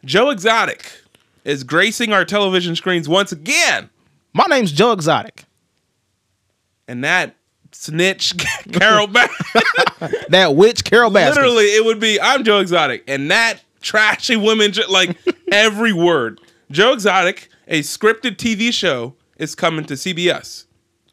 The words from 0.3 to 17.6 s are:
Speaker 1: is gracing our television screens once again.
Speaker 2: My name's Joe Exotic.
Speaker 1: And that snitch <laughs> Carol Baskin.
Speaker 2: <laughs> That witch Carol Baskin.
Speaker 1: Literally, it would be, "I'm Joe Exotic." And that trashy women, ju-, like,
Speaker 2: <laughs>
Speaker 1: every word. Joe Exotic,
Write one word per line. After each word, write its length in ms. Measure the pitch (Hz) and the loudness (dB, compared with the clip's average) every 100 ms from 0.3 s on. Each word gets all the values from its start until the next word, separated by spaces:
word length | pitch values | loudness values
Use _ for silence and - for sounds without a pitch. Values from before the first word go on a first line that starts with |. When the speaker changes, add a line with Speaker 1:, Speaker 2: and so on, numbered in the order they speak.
| 247 190 226 180 - - - _ _ _ _ - | 0 0 0 -2 -6 -14 -20 _ _ _ _ -8
Speaker 1:
is 180 | 143 | -8
gracing 480 | 127 156 202 208 220 | -2 0 0 0 -2
our 140 | 208 165 | 0 0
television 500 | 202 196 185 175 165 | -2 0 0 -2 -6
screens 320 | - 180 147 | -4 -4 0
once 240 | 180 196 | 0 0
again. 580 | 160 156 302 320 131 - _ _ _ _ | -6 -4 -2 0 -2 -6 _ _ _ _
Speaker 2:
My 120 | 254 381 | -2 2
name's 220 | 285 208 | 2 0
Joe 180 | 143 233 | 2 2
Exotic. 540 | 208 156 139 98 - - _ _ _ _ _ _ _ _ _ _ _ _ _ - | 2 0 0 -2 -16 -20 _ _ _ _ _ _ _ _ _ _ _ _ _ -14
Speaker 1:
And 160 | 123 | -8
that 320 | 139 180 151 _ _ _ _ | -2 0 -2 _ _ _ _
snitch 640 | - - 156 185 190 - 180 | -18 -10 -2 -2 0 -6 -4
<laughs> 340 | 147 - - | -6 -8 -6
Carol 360 | 175 196 214 208 | 0 4 4 2
Baskin. 1160 | 214 - - - 220 - 196 202 - 160 - - | 0 0 -2 -2 0 0 0 -2 -4 -8 -8 0
Speaker 2:
<laughs> 20 | |
That 260 | 180 180 143 | 2 4 6
witch 300 | 214 233 - | 4 4 2
Carol 260 | 220 233 | 2 4
Baskin. 240 | 202 180 294 | 4 2 2
Speaker 1:
Literally, 300 | 269 233 208 | 2 4 4
it 200 | 214 226 | 4 2
would 140 | 220 | 0
be, 200 | 220 214 | 0 0
"I'm 240 | 202 269 | 0 0
Joe 160 | 226 202 | 2 2
Exotic." 440 | 190 170 147 120 - | 2 0 0 -2 -6
And 220 | 135 143 | -6 0
that 280 | 202 226 202 _ _ | 0 0 -4 _ _
trashy 540 | - 214 214 - - 226 | -4 0 0 0 -2 0
women, 340 | 208 220 208 | 0 2 0
ju-, 120 | 190 196 | 0 -2
like, 280 | 190 180 175 - - | 0 0 -4 -6 -6
Speaker 2:
<laughs> 160 | - | -2
Speaker 1:
every 400 | 202 220 208 226 | 2 2 0 -2
word. 460 | 180 175 160 113 104 _ _ _ | 2 2 2 -2 -8 _ _ _
Joe 220 | 143 220 | 2 2
Exotic, 560 | 277 196 185 175 196 - _ | 2 2 2 0 -4 -14 _